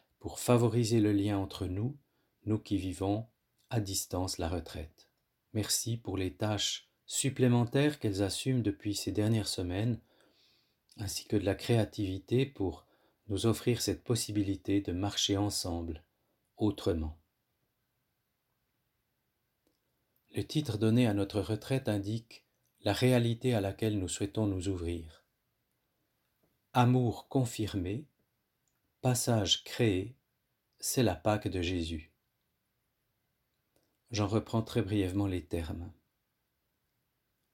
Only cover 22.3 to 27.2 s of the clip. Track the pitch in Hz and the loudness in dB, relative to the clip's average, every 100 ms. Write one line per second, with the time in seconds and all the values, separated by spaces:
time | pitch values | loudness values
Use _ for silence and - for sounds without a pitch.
22.3 | - _ _ _ _ 104 101 123 127 117 | -18 _ _ _ _ -2 2 4 4 4
23.3 | 117 127 117 98 95 113 104 92 - 101 | 0 0 0 0 0 0 0 -2 -4 -4
24.3 | - 104 92 90 92 85 87 80 - _ | -2 0 0 -2 -4 -4 -6 -8 -18 _
25.3 | _ _ _ _ _ _ _ _ _ _ | _ _ _ _ _ _ _ _ _ _
26.3 | _ _ _ _ 127 123 127 123 98 | _ _ _ _ 4 6 6 2 -2